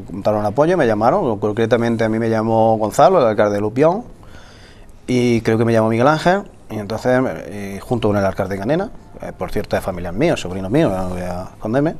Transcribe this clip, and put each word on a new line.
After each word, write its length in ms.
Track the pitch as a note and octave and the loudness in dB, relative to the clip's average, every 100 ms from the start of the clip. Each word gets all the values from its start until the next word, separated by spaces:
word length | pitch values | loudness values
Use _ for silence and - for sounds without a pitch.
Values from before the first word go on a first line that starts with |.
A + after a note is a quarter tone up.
| F#2+ | -10
contaron 340 | G2+ G2 G#2+ | -6 -2 0
apoyo, 320 | G#2 G#2+ D#3 F#3 | 0 2 2 4
me 100 | B2 | 2
llamaron, 520 | G#2 A2+ F3+ D#3+ G#2 | 2 2 2 0 0
concretamente 640 | G#2+ G#2 A2+ A#2+ A#2 A#2 | -2 0 2 2 2 0
a 60 | A2 | 0
mí 100 | A2 | 0
me 100 | A2+ | 0
llamó 460 | A2 A2 A2+ A2+ A2 | 0 2 2 2 2
Gonzalo, 420 | G#2+ - D#3 F#3+ | 0 4 4 6
el 60 | B2 | 4
alcalde 280 | G#2+ G#2+ G2+ | 4 2 2
de 40 | |
Lupión, 440 | G#2+ A#2+ D3+ G3 B3 - - - - - - - - - - | -2 2 2 2 -6 -16 -20 -20 -20 -20 -20 -20 -20 -12 -4
y 340 | B2 B2 A#2 | 0 2 2
creo 140 | A2+ A2 | 2 2
que 60 | |
me 80 | A#2 | 2
llamó 160 | A2+ A2 | 4 4
Miguel 180 | A2+ C3 | 4 2
Ángel, 340 | D#3 E3+ F#3+ G3+ - - | 4 2 0 -2 -14 -12
y 60 | G#2+ | -10
entonces, 420 | G2+ A2 B2+ B2+ B2+ E2 B1 | -6 -4 0 0 0 -4 -10
eh, 320 | G2+ G2+ G2 | -12 -10 -10
junto 260 | - A#2+ G#2+ | -4 -2 2
con 80 | G#2 | 2
el 80 | |
alcalde 300 | G2 F#2 F#2+ | 0 -2 -4
de 60 | G2 | -4
Canena, 300 | G2 D#3 A3 - - - | -2 -2 -4 -10 -18 -14
eh, 100 | - - | -14 -10
por 160 | F2+ | -6
cierto, 240 | G#2 G2+ G2+ | -4 -2 -4
es 60 | |
familiar 320 | - F2+ F2 | -4 -6 -6
mío, 200 | F2 E3 B2 | -2 0 0
sobrino 340 | F2+ F#2+ F#2+ | -4 -6 -2
mío, 180 | B2+ D#3 | 2 2
no 220 | F#2 F#2 | 0 -2
voy 100 | F2+ | -4
a 280 | F2+ F2+ F#2 | -6 -8 -10
esconderme, 400 | - G#2+ B2 D3+ F#3+ | -10 -4 -2 -2 -4